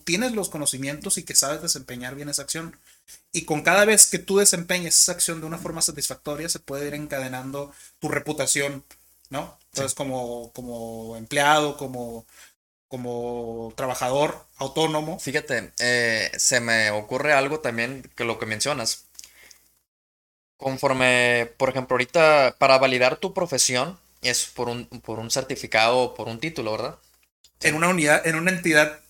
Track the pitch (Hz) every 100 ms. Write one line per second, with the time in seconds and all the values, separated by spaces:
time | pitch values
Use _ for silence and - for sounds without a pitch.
0 | - 175 247 220 175 156 143 131 139 151
1 | 190 185 - 143 139 156 165 143 127 123
2 | 123 135 147 143 135 165 165 - _ _
3 | _ - _ - - 147 165 185 208 208
4 | - 175 - 196 202 180 175 180 170 -
5 | - 175 - 165 156 170 175 160 165 147
6 | - 127 - 175 160 - - 139 143 147
7 | 147 139 131 127 131 143 143 - - _
8 | 160 - - 156 165 147 143 139 - -
9 | _ _ _ 135 - - _ - 135 -
10 | 135 127 120 120 117 - 123 117 113 113
11 | 113 113 113 143 143 151 151 139 135 127
12 | 120 117 - - - _ _ _ _ 127
13 | 123 120 120 120 117 117 113 - 131 120
14 | 127 139 151 - - _ 135 156 160 156
15 | 156 160 - 143 - 120 92 - 120 123
16 | 117 110 92 - - 127 117 113 107 107
17 | 107 127 143 139 139 151 127 117 120 135
18 | - - 117 110 110 107 135 143 113 -
19 | - - - _ - - _ _ _ _
20 | _ _ _ _ _ _ 135 131 139 131
21 | 127 123 123 120 117 - 131 131 127 123
22 | 123 175 156 151 127 - 135 135 135 127
23 | 127 151 190 190 175 127 - 127 151 185
24 | _ _ 123 120 - - 120 120 113 120
25 | - 113 113 135 131 135 117 110 113 127
26 | 123 - 113 113 160 160 113 107 123 165
27 | _ _ _ _ _ _ 156 156 170 185
28 | 147 156 165 160 175 185 175 151 156 -